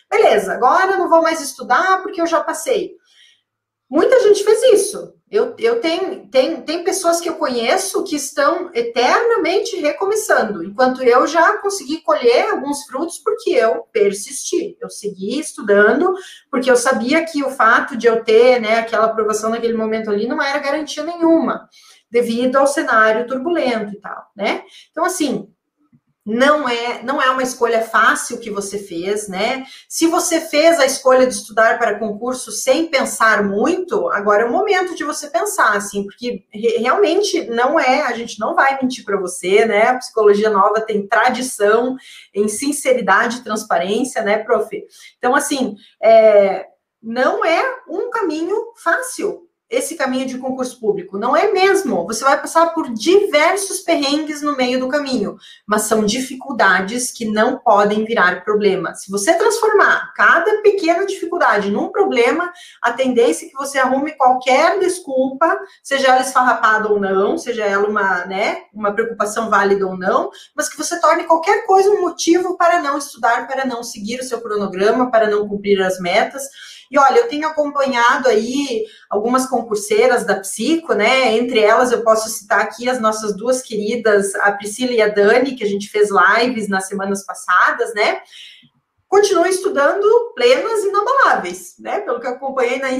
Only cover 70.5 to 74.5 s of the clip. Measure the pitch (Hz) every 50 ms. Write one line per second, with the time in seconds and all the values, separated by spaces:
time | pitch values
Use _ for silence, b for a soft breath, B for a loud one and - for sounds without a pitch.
70.5 | B 285 294 - - - 302 - 339 339 - 302 330 339 339 - 330 330 - 392
71.5 | 427 453 - - 381 392 392 403 415 370 359 330 330 - - 330 339 359 359 359
72.5 | 359 - 349 339 339 349 294 277 285 294 - - - 226 226 233 240 247 262 269
73.5 | 262 262 262 254 240 233 233 - - 220 202 214 240 254 254 - 233 226 - 208